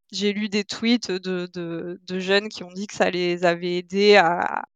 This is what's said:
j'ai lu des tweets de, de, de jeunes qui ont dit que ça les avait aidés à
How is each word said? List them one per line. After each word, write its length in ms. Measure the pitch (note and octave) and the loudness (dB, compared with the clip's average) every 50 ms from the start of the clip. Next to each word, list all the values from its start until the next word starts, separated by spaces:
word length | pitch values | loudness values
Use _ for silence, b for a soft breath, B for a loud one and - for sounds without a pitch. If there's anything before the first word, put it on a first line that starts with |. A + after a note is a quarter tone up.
| _ _ | _ _
j'ai 200 | - F#3+ G3 G#3 G3+ | -6 -2 -2 -2 0
lu 140 | G3+ G#3+ G#3+ | -2 -2 -2
des 140 | F#3+ G3 G3+ | -2 -4 -4
tweets 480 | - - - A3+ A3+ A#3+ A#3+ - - | -4 -6 -2 0 2 2 2 0 -2
de, 360 | F3+ F#3+ F#3 F#3 F#3 F3+ F3 F3+ F3 | -6 -6 -4 -4 -4 -4 -6 -8 -8
de, 460 | F3+ E3+ E3+ E3+ E3 - F3 F3 G3 F3+ F3+ | -8 -8 -8 -8 -8 -8 -8 -10 -12 _ -8
de 120 | F#3 F#3 | -8 -6
jeunes 280 | F#3 F3+ G3 G3+ G#3 A3 | 0 2 2 2 2 0
qui 140 | - - F3+ | -6 -14 -16
ont 80 | F3+ | -14
dit 160 | F3+ F#3 G3+ G#3 | -10 -10 -10 -8
que 60 | - | -2
ça 140 | - G3+ F#3 | 0 0 0
les 340 | F3+ F3 F3+ F3 F3 F3 F3+ | 0 0 0 -2 0 2 2
avait 320 | F3 E3+ E3+ F3 F3+ F3 F3+ | 2 2 0 -2 -4 -4 -4
aidés 380 | F3+ F3 F3+ G3 G3+ G#3 G#3 | -4 -4 0 4 6 8 8
à 480 | G3+ F3 E3 F3 F3+ F#3+ - - - - - _ | 8 6 6 2 0 -2 -2 -4 -6 -8 -8 _